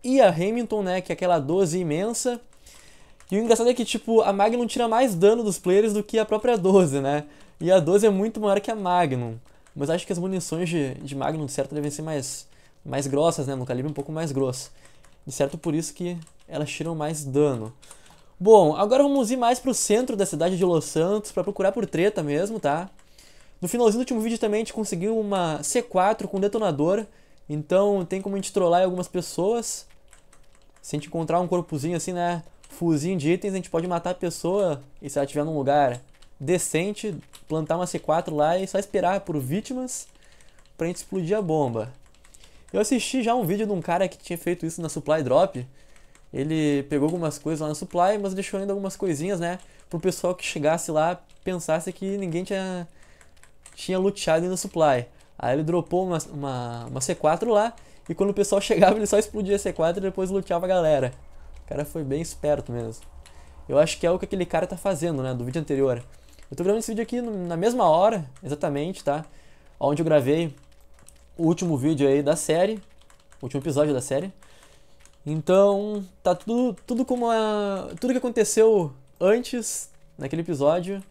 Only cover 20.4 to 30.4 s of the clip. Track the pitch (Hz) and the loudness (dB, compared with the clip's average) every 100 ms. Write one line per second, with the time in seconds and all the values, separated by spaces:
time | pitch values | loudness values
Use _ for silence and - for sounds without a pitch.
20.4 | 170 185 180 165 - 156 170 214 208 - | 0 2 4 2 0 0 2 0 -2 -4
21.4 | 180 196 190 214 196 156 190 208 151 147 | -4 0 0 0 -4 2 2 0 -2 -2
22.4 | 202 220 143 151 190 - - - - - | -2 -2 -2 -2 -4 -16 -20 -20 -20 -20
23.4 | - - 175 240 226 220 254 233 220 226 | -20 -10 -4 4 4 4 0 -2 -2 -2
24.4 | 220 208 220 - 214 175 196 226 208 196 | 0 0 -2 -6 -6 -4 -2 -2 -2 -2
25.4 | 170 147 - 247 233 196 190 220 196 196 | -2 -2 -2 -2 0 2 2 2 -4 -2
26.4 | 202 220 208 143 156 208 214 - - - | -2 0 -2 2 2 0 -4 -16 -20 -20
27.4 | - 151 147 185 202 196 175 190 196 196 | -8 -8 2 4 4 2 -2 -6 -4 -6
28.4 | 190 202 175 175 185 180 180 180 165 - | -2 0 4 4 4 0 -4 -6 -6 -2
29.4 | 185 233 226 - - - - - _ - | 0 0 -4 -10 -14 -20 -20 -20 _ -20